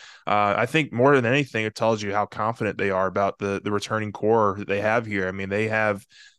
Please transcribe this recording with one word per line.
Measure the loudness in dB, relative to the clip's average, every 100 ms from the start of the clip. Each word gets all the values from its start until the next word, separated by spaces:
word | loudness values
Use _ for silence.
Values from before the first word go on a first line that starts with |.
| -20 -10 0
Uh, | 2 2 0
I |
think | 0 0 0
more | 2 4
than | 4 4
anything, | 0 0 -4 -4
it |
tells | 0 0 0
you | -2
how | -2
confident | -2 -4 -4 -2 -4 -2
they | 0
are | 0 0
about | 0 -2 -2
the, | -4 -2
the | -2
returning | -4 -2 -4 -4
core | -2 2 4 4 0
that | -4
they | -2
have | 0 0
here. | 0 -4 -4
I |
mean, | -6 -4
they | -2 0
have | 0 0 -2 -8 -20 -20